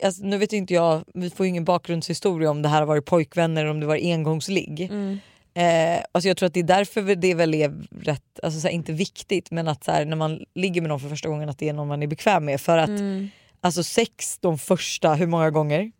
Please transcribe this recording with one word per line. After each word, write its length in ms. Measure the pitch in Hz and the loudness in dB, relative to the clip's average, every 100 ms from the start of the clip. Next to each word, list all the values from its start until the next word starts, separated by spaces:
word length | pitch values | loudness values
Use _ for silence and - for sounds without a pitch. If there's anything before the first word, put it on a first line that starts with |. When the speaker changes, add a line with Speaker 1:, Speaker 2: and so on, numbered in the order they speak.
Speaker 1:
alltså, 200 | 196 190 | -2 -2
nu 140 | 196 196 | -2 0
vet 160 | 208 | 0
inte 200 | 214 185 | 0 0
jag, 300 | 175 170 156 - | 4 4 2 -2
vi 160 | - 180 | -8 -8
får 160 | - 190 | -2 -2
ju 40 | |
ingen 160 | 175 165 | 0 0
bakgrundshistoria 840 | 175 - 165 - 165 202 170 156 | 0 0 -4 -4 -2 0 2 0
om 120 | 147 | 2
det 80 | 147 | 2
här 100 | 151 | 2
har 60 | 151 | 4
varit 180 | 151 143 | 0 2
pojkvänner 560 | 175 151 175 165 160 | 0 2 0 0 0
eller 100 | 151 | -2
om 80 | 156 | -2
det 60 | 151 | -2
var 100 | 156 | 0
engångsligg. 840 | 175 165 156 160 - 190 - 151 | 0 0 0 -2 -2 -4 -4 -8
Speaker 2:
Mm. 380 | 185 202 196 196 - _ _ | -6 -6 -6 -8 -12 _ _
Speaker 1:
Eh, 480 | - 175 165 165 170 - | 0 2 4 2 0 0
alltså 160 | 180 180 | 0 2
jag 100 | 175 | 2
tror 100 | 185 | 0
att 60 | |
det 60 | 175 | 0
är 40 | |
därför 520 | 165 185 202 220 196 190 | 4 4 4 -2 0 2
det 180 | 185 | 2
väl 200 | 170 165 156 | 2 2 2
är 180 | 147 - - 50 | 0 -2 -12 -8
rätt, 380 | - 143 - - | -4 -4 -8 -8
alltså 160 | - 156 | -6 -2
så 80 | 160 | -2
här, 60 | 165 | -2
inte 160 | 156 | -4
viktigt, 580 | 156 196 - - 185 - | -4 -4 -6 -4 -4 -2
men 160 | 165 160 | -4 -2
att 160 | 139 | -4
så 80 | - | 0
här, 140 | 160 151 | 0 0
när 100 | 160 | -2
man 240 | 156 156 - - | -2 -4 -8 -4
ligger 260 | 190 175 | -2 -2
med 80 | 165 | -2
någon 100 | 143 | -4
för 100 | 143 | -6
första 200 | 151 160 | -8 -6
gången 200 | 151 151 | -4 -6
att 80 | 139 | -4
det 100 | 151 | -4
är 40 | |
någon 140 | 147 147 | -4 -4
man 160 | 147 | -4
är 40 | 147 | -4
bekväm 380 | 156 - 185 147 | 0 2 2 2
med. 160 | 139 | -2
För 160 | - 165 | 2 4
att 120 | 160 | 4
Speaker 2:
Mm. 400 | 208 202 190 196 - _ _ | 0 -4 -4 -8 -12 _ _
Speaker 1:
alltså 220 | 180 165 | -2 -2
sex 540 | 160 - 233 - - - | 0 0 0 -4 -10 -4
de 180 | 180 156 | -2 -2
första, 560 | - 180 - - 165 | 0 -2 0 0 2
hur 140 | 156 175 | 2 2
många 220 | 170 160 | 2 2
gånger 420 | 151 151 151 220 | 2 2 0 -2